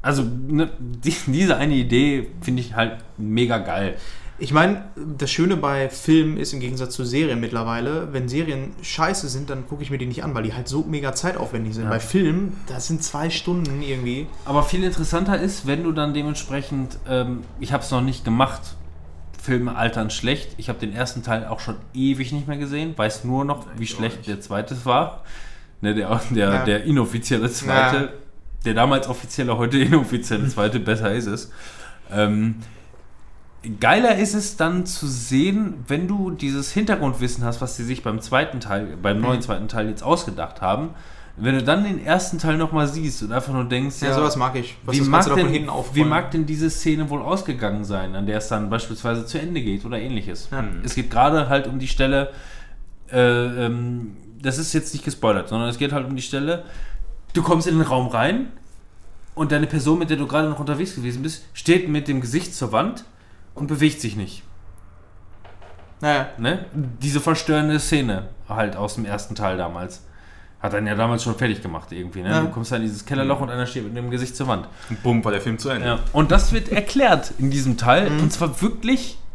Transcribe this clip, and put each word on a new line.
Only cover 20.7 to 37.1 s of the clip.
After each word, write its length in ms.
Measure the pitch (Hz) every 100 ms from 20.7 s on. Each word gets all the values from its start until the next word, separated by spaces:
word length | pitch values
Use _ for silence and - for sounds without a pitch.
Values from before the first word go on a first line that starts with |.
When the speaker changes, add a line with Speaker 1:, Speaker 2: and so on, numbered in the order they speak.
| 110
Speaker 1:
den 120 | 107
ersten 300 | 104 127 123
Teil 240 | 120 113 110
auch 140 | 110
schon 160 | - 107 -
ewig 380 | 127 135 131 123
nicht 160 | 147 139
mehr 100 | 143
gesehen, 400 | 143 147 160 160
weiß 280 | 107 - 123
nur 200 | 131 143
noch, 220 | 143 95 113
wie 60 |
Speaker 3:
Ich 100 | 113
auch 40 | -
Speaker 1:
schlecht 180 | 113 -
Speaker 3:
nicht. 120 | -
Speaker 1:
der 120 | 101
zweite 340 | - 101 - 127 123
war. 360 | 127 - - - - - - - -
Ne, 120 | 104
der, 260 | 107 98 117 -
der, 180 | 117 101
Speaker 2:
Ja. 140 | 98 101
Speaker 1:
der 180 | 104 156
inoffizielle 680 | 143 104 117 - 120 120
zweite, 460 | - 135 135 131 139
Speaker 2:
Ja. 120 | 139 - - - - - 113
Speaker 1:
der 80 |
damals 340 | 110 131 135 135
offizielle, 480 | 120 - - 123 113
heute 180 | 120 139
inoffizielle 680 | 127 156 113 120 - 107 135
zweite, 320 | 113 104 113
besser 320 | 101 110 110
ist 140 | 113 110
es. 240 | 107 - - - - - - -
Ähm, 440 | 101 104 107 113 113 - - - - - - - - - - 113 101
geiler 360 | 120 196 240 196
ist 160 | 208
es 240 | 208 202 -
dann 300 | 160 180 175
zu 180 | - 143
sehen, 760 | 127 117 131 180 196 202 143 120
wenn 200 | 147 180
du 240 | 202 185
dieses 400 | 160 139 139 135
Hintergrundwissen 720 | 196 214 196 139